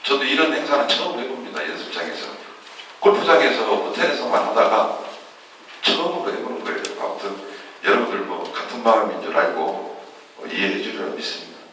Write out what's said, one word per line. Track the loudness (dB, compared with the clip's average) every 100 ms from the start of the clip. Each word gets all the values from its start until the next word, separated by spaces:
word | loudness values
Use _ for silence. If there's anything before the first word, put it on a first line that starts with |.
| 2
저도 | 2 4
이런 | 4 4
행사는 | 2 2 2 4
처음 | 2 0 -4
해봅니다. | -4 -6 -6 -6 -6
연습장에서. | -6 -8 -6 -6 -6 -8 -12 -14 -16 -16 -16 -16 4
골프장에서, | 6 6 6 6 6 2
호텔에서만 | 2 0 0 0 0 0 0 0 2
하다가 | 4 6 6 2 0 -8 -12 -18 -20 -20 -20 -20 -4
처음으로 | 0 0 0 0 -2
해보는 | -4 -4 -6 -4
거예요. | -4 -4 -4
아무튼 | -6 -4 -8 -8 -12 -16 -16 -4
여러분들 | 2 2 2 -2 -4
뭐 | -6 -6
같은 | -8 -8 0
마음인 | 4 6 4 -2
줄 | 0
알고, | 2 2 0
어, | -4 -4 -8 -12 -16 -20 -20 -14 -8
이해해 | -2 -2 -2
주리라 | -4 -6 -6 -6
믿습니다. | -8 -8 -12 -18 -20